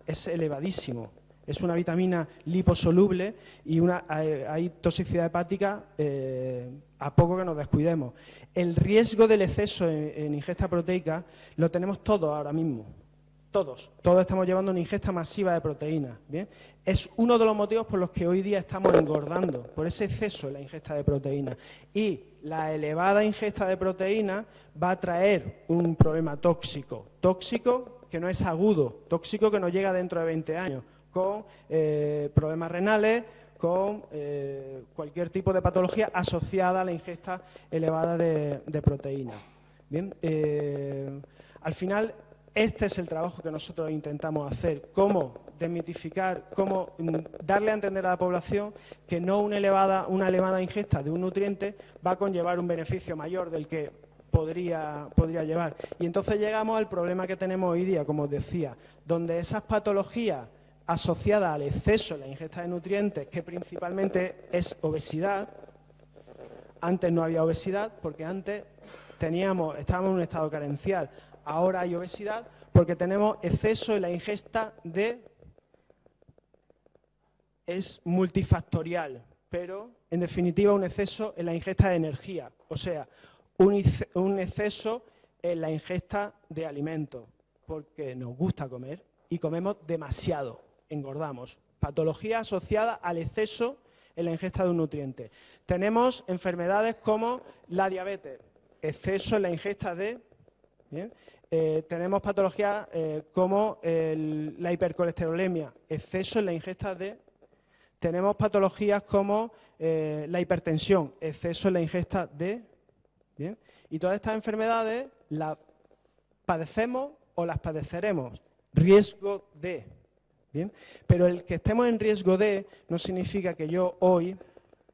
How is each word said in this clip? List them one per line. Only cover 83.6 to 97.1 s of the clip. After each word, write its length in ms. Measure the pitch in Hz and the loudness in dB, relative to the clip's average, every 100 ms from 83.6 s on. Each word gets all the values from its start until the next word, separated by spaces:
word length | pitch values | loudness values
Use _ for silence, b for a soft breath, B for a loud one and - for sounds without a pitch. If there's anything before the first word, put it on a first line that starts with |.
| 190 | 6
ice-, 360 | 202 196 - - | 6 4 2 -2
un 240 | 180 190 196 | 0 0 0
exceso 640 | 180 - 208 - 220 233 - b b b | -2 -4 -4 -4 -6 -6 -10 b b b
en 200 | 170 170 | -4 -2
la 100 | 160 | -2
ingesta 640 | 156 - 180 - 208 208 - - | -4 -4 -6 -4 -4 -6 -10 -14
de 200 | 156 160 | -8 -8
alimentos, 580 | 143 151 160 147 127 113 _ _ _ - | -6 -6 -4 -6 -10 -18 _ _ _ -12
porque 500 | 156 147 - 143 127 | -12 -12 -12 -10 -8
nos 220 | 123 127 | -10 -2
gusta 320 | 185 - 135 | -2 -2 -6
comer 340 | 120 131 165 _ _ - | -10 -12 -14 _ _ -8
y 100 | 170 | -4
comemos 380 | 160 165 185 208 151 | -4 -2 -4 -4 -6
demasiado, 760 | 165 147 - - 156 135 113 _ _ - | -6 -6 -6 -4 -4 -4 -10 _ _ -12
engordamos. 720 | 147 135 139 156 127 127 - _ _ | -10 -8 -8 -8 -8 -14 -20 _ _
Patología 600 | 143 143 160 156 214 226 | -4 0 0 0 -2 -2
asociada 540 | 220 190 - 214 226 | -2 -4 0 2 2
al 240 | 208 175 175 | 0 -4 -4
exceso 640 | 165 - 214 - 233 277 _ b b b | -4 -2 -2 -2 -4 -4 _ b b b
en 100 | 170 | -4
la 60 | |
ingesta 320 | 165 185 - | -2 -4 0
de 60 | 185 | 2
un 80 | 170 | 2
nutriente. 540 | 156 147 135 127 113 B B B - | 0 -2 -8 -8 -14 B B B -2
Tenemos 580 | 180 202 226 247 254 - | 0 2 4 4 2 -4
enfermedades 680 | 180 190 175 170 196 226 226 | -4 -2 -2 0 2 2 0
como 440 | - | 0